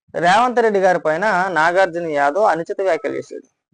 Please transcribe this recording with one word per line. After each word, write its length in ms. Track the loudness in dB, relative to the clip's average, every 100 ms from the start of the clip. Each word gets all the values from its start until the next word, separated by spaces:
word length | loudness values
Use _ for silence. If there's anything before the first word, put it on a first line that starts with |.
| _ -2
రేవంత్ 420 | 2 2 2 2
రెడ్డి 200 | 0 2
గారి 200 | 2 2
పైన 480 | -2 -2 -2 -2 -2
నాగార్జున 600 | 0 2 2 0 -2 -4
యాదవ్ 360 | 0 0 2
అనుచిత 380 | 0 0 -4 -4
వ్యాఖ్యలు 340 | -2 -2 -4 -8
చేశాడు, 320 | -10 -18 _ _ _